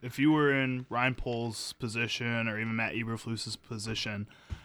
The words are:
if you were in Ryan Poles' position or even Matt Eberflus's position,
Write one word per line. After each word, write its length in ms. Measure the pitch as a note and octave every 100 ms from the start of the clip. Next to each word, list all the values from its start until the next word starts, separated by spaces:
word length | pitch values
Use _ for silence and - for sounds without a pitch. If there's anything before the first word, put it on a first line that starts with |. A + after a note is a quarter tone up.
if 160 | B2 C3
you 140 | D3
were 180 | D#3 C#3+
in 340 | C3+ C3 B2+ B2+
Ryan 260 | A#2+ B2+
Poles' 600 | B2 B2+ A#2 A#2 G#2+ -
position 720 | - A#2 A#2 A2+ - A#2 A#2 A2+
or 100 | G#2+
even 180 | A2+ A2+
Matt 180 | A2
Eberflus's 640 | G#2+ A2+ A2+ A#2 A2+ A2+ A2
position, 720 | - A2+ A2 G#2+ A2 G#2 G#2 - - -